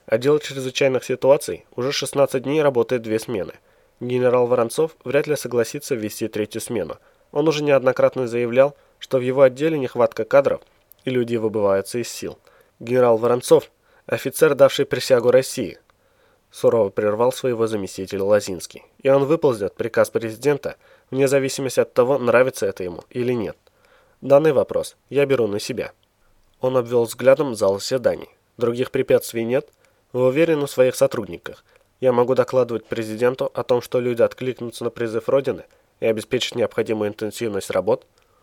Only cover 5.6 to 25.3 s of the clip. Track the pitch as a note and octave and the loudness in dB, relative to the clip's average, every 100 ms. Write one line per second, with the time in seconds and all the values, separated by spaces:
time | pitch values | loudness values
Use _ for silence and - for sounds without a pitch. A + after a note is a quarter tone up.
5.6 | A2+ D3 - A#2+ G#2+ - A2 G#2+ G#2+ A2 | -2 -4 -6 -4 -6 -6 -6 -4 -6 -6
6.6 | - A#2 E2 - _ _ _ D3 D#3 D3+ | -6 -6 -6 -10 _ _ _ -2 0 0
7.6 | D3 C3+ B2+ B2 C3 C3 A#2+ A#2+ A#2+ A#2+ | 2 2 2 2 2 0 -4 -4 0 4
8.6 | C#3 - _ _ - C3 B2+ C3 C3 B2 | 2 2 _ _ -4 -2 0 4 4 4
9.6 | D#3 D#3 B2 A#2+ A#2 - A2 C#3 C3+ - | -2 -2 -2 0 0 0 2 4 4 0
10.6 | _ _ _ - - B2+ A#2+ A#2 A2 G#2+ | _ _ _ -12 -4 -2 0 -2 -2 0
11.6 | G2+ G2 G2 A#2+ A2+ - F2 - _ _ | 2 2 0 -6 -8 -10 -12 -14 _ _
12.6 | _ - A#2 B2+ B2 A2+ A#2+ B2 - D#3 | _ -14 -2 2 4 4 2 0 4 4
13.6 | - _ _ _ - A#2 C3+ - D#3 C3 | 4 _ _ _ -6 -6 -4 2 2 6
14.6 | C3+ - C#3 B2+ - B2+ A#2+ B2 C3 - | 4 4 -2 -2 2 2 4 4 2 -4
15.6 | F#2+ - _ _ _ _ _ _ _ - | -8 -10 _ _ _ _ _ _ _ -2
16.6 | B2+ A#2 G2+ - G#2+ G#2 B2 - C3 A2+ | 2 4 2 0 -2 2 0 0 -2 -2
17.6 | A2+ A2 F#2+ - F#2+ G2 G2 G#2+ G2 F2 | -2 -2 -6 -10 -8 -4 2 2 2 -8
18.6 | - - _ _ C3+ C#3 C#3 D#3+ C#3+ A2+ | -12 -18 _ _ 2 2 4 2 2 0
19.6 | F#2+ - A#2 - G#2+ A2+ A2+ A2 C#3 C#3+ | -2 -4 -4 0 0 0 -6 -4 -2 -2
20.6 | A#2+ - _ _ - C3 C3+ C#3 C3+ - | -4 -12 _ _ -8 0 2 2 0 -4
21.6 | C3 B2+ A#2 - B2 C#3+ A#2+ A#2 C3 - | -4 -2 0 2 2 2 2 4 4 0
22.6 | G2 - F2+ E2 - B2 B2 A#2+ F#2 - | -6 -6 -10 -10 -12 -6 -2 -2 -4 -10
23.6 | _ _ _ _ _ _ B2+ C#3 D#3+ B2+ | _ _ _ _ _ _ 4 6 6 2
24.6 | F#2+ - - - - C3 C#3 | 2 0 -6 -10 -6 0 2